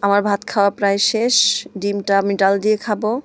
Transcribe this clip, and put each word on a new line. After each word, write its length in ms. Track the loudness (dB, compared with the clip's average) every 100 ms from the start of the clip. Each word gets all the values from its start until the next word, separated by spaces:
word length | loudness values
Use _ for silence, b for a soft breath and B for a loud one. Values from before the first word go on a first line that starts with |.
আমার 200 | 2 2
ভাত 260 | 2 -2 -2
খাওয়া 220 | 2 2
প্রায় 280 | 2 0 0
শেষ, 680 | 0 0 0 0 0 -2 -8 -6
ডিমটা 420 | -4 -4 0 0
আমি 140 | 2 2
ডাল 240 | 2 2
দিয়ে 180 | 2 0
খাবো। 440 | -2 -2 -2 -4